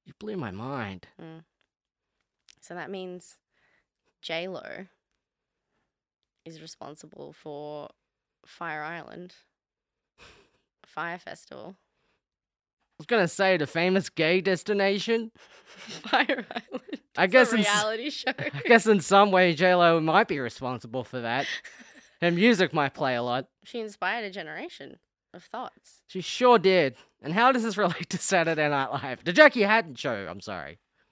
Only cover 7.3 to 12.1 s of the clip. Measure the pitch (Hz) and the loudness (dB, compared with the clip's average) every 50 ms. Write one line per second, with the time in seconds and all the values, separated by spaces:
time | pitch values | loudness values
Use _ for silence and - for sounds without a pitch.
7.3 | 156 - _ 160 147 143 147 147 151 147 147 - - _ _ _ _ _ _ _ | -20 -18 _ -14 -14 -12 -12 -12 -12 -14 -14 -16 -20 _ _ _ _ _ _ _
8.3 | _ _ _ _ - - 175 165 156 151 151 156 170 170 - - 53 - 180 185 | _ _ _ _ -16 -12 -10 -10 -8 -8 -10 -10 -12 -12 -14 -16 -18 -18 -18 -18
9.3 | - _ _ _ _ _ _ _ _ _ _ _ _ _ _ _ _ _ - - | -20 _ _ _ _ _ _ _ _ _ _ _ _ _ _ _ _ _ -20 -20
10.3 | - _ _ _ _ _ _ _ _ _ _ _ _ 151 160 170 170 180 - - | -20 _ _ _ _ _ _ _ _ _ _ _ _ -10 -10 -8 -10 -12 -14 -16
11.3 | - - - - - - 107 180 190 _ _ _ _ _ _ _ | -18 -18 -18 -18 -18 -18 -16 -18 -20 _ _ _ _ _ _ _